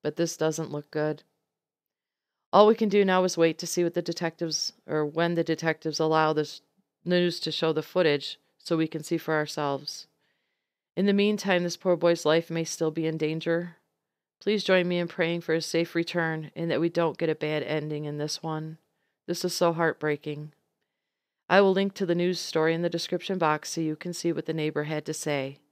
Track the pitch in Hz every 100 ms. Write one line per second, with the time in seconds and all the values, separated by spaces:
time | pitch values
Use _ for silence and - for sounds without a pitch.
0 | 147 151 170 - 160 156 160 147 147 156
1 | 151 151 _ _ _ _ _ _ _ _
2 | _ _ _ _ _ 190 214 226 220 202
3 | 190 185 185 175 165 160 175 - 175 175
4 | 165 165 165 160 165 156 - - - 151
5 | 151 160 170 170 160 160 160 156 160 151
6 | 156 160 156 151 147 - _ _ _ _
7 | - 180 175 170 - - 160 156 151 185
8 | 165 143 - - _ _ - 165 160 156
9 | 151 165 - 156 151 - 143 139 147 -
10 | - _ _ _ _ _ _ _ _ -
11 | 196 202 202 208 196 180 175 - 190 170
12 | 170 170 151 160 165 165 160 - 160 160
13 | 160 160 156 160 170 165 175 165 _ _
14 | _ _ _ _ - 208 - 185 175 175
15 | 170 - 170 170 170 165 156 165 170 170
16 | 165 175 165 160 156 - 170 135 170 170
17 | 165 135 160 156 156 156 139 151 151 151
18 | 151 147 147 - 160 156 156 160 _ _
19 | _ _ - 175 180 - 170 165 165 -
20 | 151 147 151 147 151 _ _ _ _ _
21 | _ _ _ _ _ 185 196 190 196 -
22 | 185 175 175 180 - 160 156 165 170 165
23 | - 175 - 185 160 151 - - 156 156
24 | 175 170 170 151 156 160 151 151 151 156
25 | 151 156 - 143 135 139 _